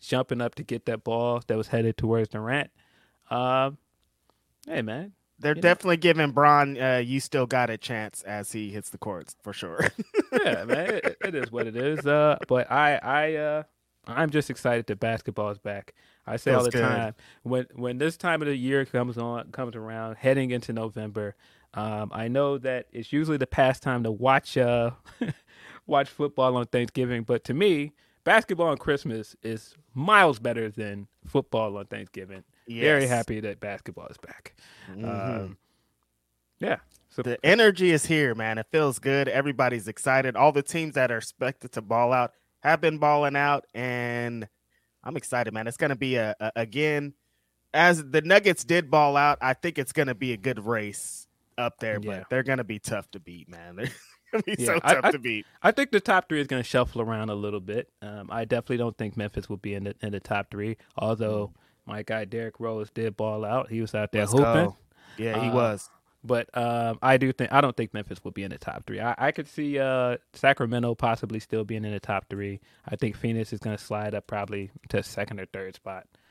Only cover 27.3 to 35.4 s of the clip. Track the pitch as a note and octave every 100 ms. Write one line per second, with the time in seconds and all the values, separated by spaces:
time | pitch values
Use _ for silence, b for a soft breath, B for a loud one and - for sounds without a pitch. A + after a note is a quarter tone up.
27.3 | A#2+ - C3 G3+ D#3 D3 - _ _ -
28.3 | G#3+ - F3 E3 C#3 - C#3+ C#3+ A2+ G#2+
29.3 | - A2 A2 - - _ B2+ E3+ G#3 F3
30.3 | A2+ A#2+ A#2 A2 G#2+ G#2 G2+ G2+ _ -
31.3 | C#3+ - A#2 G#2+ G2+ G2+ G#2+ F#2+ - F#2
32.3 | F#2+ - _ - A#2 C#3 D3 C3 A#2+ A2+
33.3 | G#2+ G#2+ G2+ G#2 G2 - F#2 - - -
34.3 | - - _ B B B F#2+ A2+ G2+ F#2+
35.3 | G2